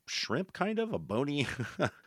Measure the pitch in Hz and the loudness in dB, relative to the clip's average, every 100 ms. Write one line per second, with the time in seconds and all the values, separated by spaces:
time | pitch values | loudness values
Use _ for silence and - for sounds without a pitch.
0 | - - - 120 190 - 190 220 226 90 | -6 -4 0 0 0 -2 0 0 -2 -2
1 | 78 107 143 143 117 - 113 - 131 - | 0 0 2 2 0 -2 -4 0 0 -2